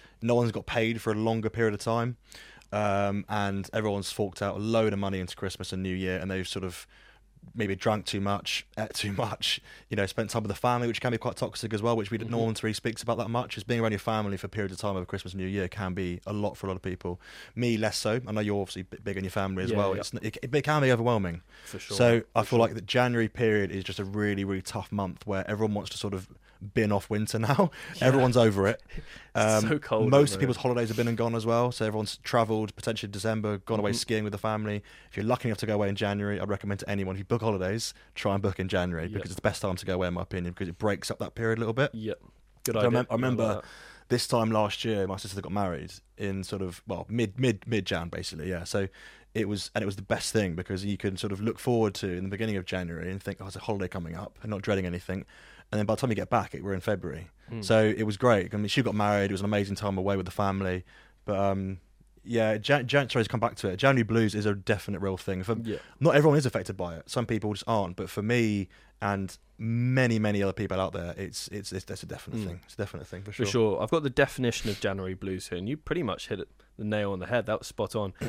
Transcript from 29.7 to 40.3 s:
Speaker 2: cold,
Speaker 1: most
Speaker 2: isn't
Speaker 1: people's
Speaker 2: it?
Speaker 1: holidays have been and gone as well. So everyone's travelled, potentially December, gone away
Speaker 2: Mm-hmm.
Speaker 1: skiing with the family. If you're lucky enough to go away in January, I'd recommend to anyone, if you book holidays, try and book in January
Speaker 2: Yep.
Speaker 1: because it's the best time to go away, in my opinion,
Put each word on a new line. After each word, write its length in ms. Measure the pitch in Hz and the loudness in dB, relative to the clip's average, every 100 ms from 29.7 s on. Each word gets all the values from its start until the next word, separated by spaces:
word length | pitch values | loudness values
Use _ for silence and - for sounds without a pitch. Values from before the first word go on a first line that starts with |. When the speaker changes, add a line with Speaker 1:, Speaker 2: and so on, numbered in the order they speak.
| 147 | 0
Speaker 2:
cold, 300 | - 110 120 | 0 2 6
Speaker 1:
most 220 | 139 143 | 8 6
Speaker 2:
isn't 100 | 95 | 4
Speaker 1:
people's 160 | 131 117 | 0 2
Speaker 2:
it? 20 | |
Speaker 1:
holidays 300 | 127 120 113 | 0 2 2
have 80 | 113 | 2
been 100 | 117 | 0
and 80 | 113 | 2
gone 180 | 117 113 | 0 0
as 100 | 113 | 2
well. 260 | 117 123 | 4 2
So 140 | - 110 | 0 -2
everyone's 320 | 107 104 - | 0 -4 -6
travelled, 580 | - 123 110 110 107 - | 2 4 4 2 -2 -4
potentially 340 | 123 107 101 | -4 -4 -6
December, 500 | 101 110 110 104 101 | -4 -2 0 -2 -4
gone 200 | - 110 | 0 0
away 120 | 104 | 2
Speaker 2:
Mm-hmm. 60 | 120 | 0
Speaker 1:
skiing 260 | - 110 107 | 0 0 -2
with 80 | |
the 40 | 98 | -4
family. 460 | 110 107 107 104 - - - | -2 -2 -2 -6 -8 -18 -10
If 60 | - | -4
you're 100 | 107 | 0
lucky 220 | 123 117 | 0 0
enough 100 | 104 | -2
to 60 | 110 | 0
go 100 | 104 | 0
away 120 | 101 | 0
in 80 | 101 | 0
January, 420 | 104 104 101 101 | -2 -2 -2 -2
I'd 120 | 98 | -2
recommend 320 | 98 101 101 | -4 -4 -6
to 80 | - | -4
anyone, 260 | 101 95 95 | -4 -2 -6
if 40 | |
you 40 | |
book 180 | 98 117 | -2 0
holidays, 520 | 110 98 92 113 - - - | 0 0 0 -2 -6 -10 -16
try 200 | - 104 | -4 0
and 100 | 98 | 2
book 160 | 98 92 | 2 0
in 80 | 92 | 0
January 380 | 95 90 85 85 | 0 0 -2 -4
Speaker 2:
Yep. 80 | |
Speaker 1:
because 180 | 104 - | -6 -8
it's 40 | 92 | -2
the 40 | |
best 200 | 110 - | -2 0
time 160 | 98 90 | -2 -2
to 80 | - | -2
go 80 | 92 | 0
away, 140 | 90 | 0
in 60 | 87 | -2
my 60 | |
opinion, 300 | 90 | -4